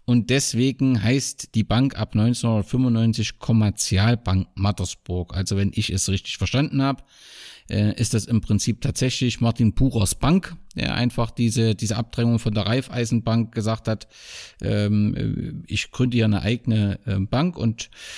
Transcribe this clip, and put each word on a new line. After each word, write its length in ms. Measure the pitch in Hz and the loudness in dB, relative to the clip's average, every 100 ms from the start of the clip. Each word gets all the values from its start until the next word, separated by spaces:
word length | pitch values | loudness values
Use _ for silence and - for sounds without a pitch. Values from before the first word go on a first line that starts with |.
| - | 2
Und 240 | 120 104 | 2 4
deswegen 720 | 135 - 113 131 - 135 120 | 0 0 0 0 2 2 2
heißt 520 | 107 135 - - - | 2 0 -2 -8 -4
die 100 | 113 | -2
Bank 340 | - 110 135 - | 2 2 2 0
ab 160 | 110 | -2
neunzehnhundertfünfundneunzig 1200 | 107 113 120 120 110 98 123 127 113 113 110 104 - | 2 2 2 0 0 0 0 2 2 2 2 -2 -4
Kommerzialbank 1080 | - 113 107 - - 95 110 117 - 92 - | 2 4 4 0 0 2 2 2 2 0 0
Mattersburg. 800 | - 101 98 90 - - 90 85 - | -2 -2 -2 -6 -8 -8 -6 -6 -6
Also 200 | 92 98 | -2 0
wenn 140 | 98 | 0
ich 160 | 107 - | -2 -2
es 180 | 98 - | -2 0
richtig 300 | 95 - - | -2 -4 -6
verstanden 440 | 90 127 151 135 | -2 0 0 0
hab, 240 | 135 131 - - - - - - - | -2 -4 -10 -20 -20 -20 -20 -18 -4
äh, 260 | 110 104 - | 0 0 0
ist 140 | 113 | 0
das 100 | 110 - | 0 0
im 140 | 113 | -2
Prinzip 400 | - 104 - 107 | 2 0 0 -2
tatsächlich 600 | 139 - 131 - 123 - | -2 0 -2 0 -2 0
Martin 340 | 117 - 110 | 0 2 2
Buchers 420 | - 131 113 98 - | 4 2 2 0 0
Bank, 400 | 135 180 - - - | 2 2 0 -14 -12
der 200 | - - | -6 -4
einfach 360 | - 120 - 117 | 0 0 0 -4
diese, 460 | - 117 113 113 101 | 0 0 2 2 0
diese 200 | 107 113 | -2 -4
Abdrängung 440 | 117 - 117 117 | -4 0 2 2
von 140 | 110 | 0
der 120 | 104 95 | -2 0
Raiffeisenbank 880 | 127 - 127 113 117 117 117 113 | -2 -2 -4 0 0 0 0 0
gesagt 320 | 117 107 113 - | -2 -2 -2 -4
hat, 220 | 107 - - - - - - | -4 -8 -20 -20 -18 -18 -8
ähm, 540 | 107 104 104 104 104 | -2 0 2 2 2
äh, 580 | - 110 - - - - | 0 -4 -4 -6 -8 -8
ich 200 | 95 - | -6 -6
gründe 240 | - 127 120 | -2 0 2
hier 80 | |
eine 180 | 110 101 | 2 2
eigene, 560 | 104 120 - 110 101 - - | 0 -2 0 0 0 -2 -4
äh, 140 | 95 | -2
Bank 360 | 95 127 175 - | 0 0 0 0
und, 340 | 113 110 - - - | -2 -2 -10 -16 -18